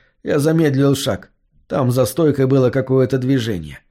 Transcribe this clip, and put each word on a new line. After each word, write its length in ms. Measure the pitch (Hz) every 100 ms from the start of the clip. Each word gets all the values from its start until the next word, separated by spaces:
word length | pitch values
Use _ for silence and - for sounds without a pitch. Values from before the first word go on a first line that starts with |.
| _ _
я 160 | - 151
замедлил 560 | 147 160 156 131 139 135
шаг. 360 | 127 98 - _ _ _ -
Там 240 | - 127
за 140 | 123 127
стойкой 420 | - 156 131 131
было 220 | 135 123
какое-то 480 | 131 120 131 127 131
движение. 640 | 127 135 113 90 76 67 _